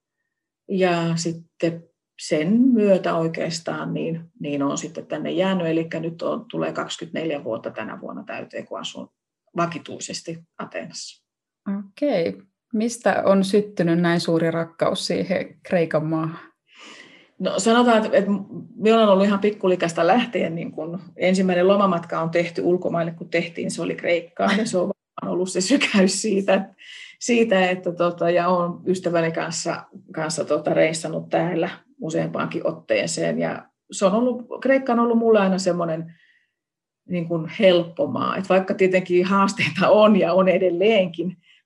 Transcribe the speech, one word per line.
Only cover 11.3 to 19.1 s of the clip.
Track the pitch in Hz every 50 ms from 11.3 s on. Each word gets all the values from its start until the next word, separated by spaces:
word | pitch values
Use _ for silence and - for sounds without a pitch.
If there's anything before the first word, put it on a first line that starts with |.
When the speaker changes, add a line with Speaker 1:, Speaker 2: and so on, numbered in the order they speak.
| _ _ _ _ _ _ - 208 196 202
Speaker 2:
Okei. | 202 - _ - 294 294 247 180 165 - 190 - - _ _ _ _ _ -
Mistä | 214 220 240 233 - - 202 185 - -
on | - 196 196 190
syttynyt | 190 - 202 202 - - - 175 170 165 170
näin | 175 170 170 175
suuri | 170 - 170 165 165 165
rakkaus | 160 165 165 165 - - 202 - - 185 - -
siihen | 175 180 196 170 185 - - - - _ -
Kreikan | - - 180 165 160 - 151 156
maahan? | 156 160 160 160 160 165 - - - _ _ _ _ _ - - - - - - - - - _ _ _ -
Speaker 1:
No | 185 - - -
sanotaan, | - 226 226 240 247 240 226 214 202
että, | - - -
että | 190 202 202 - - - - 170 - - -
minä | - 185 220 226 226
olen | 220
ollut | 208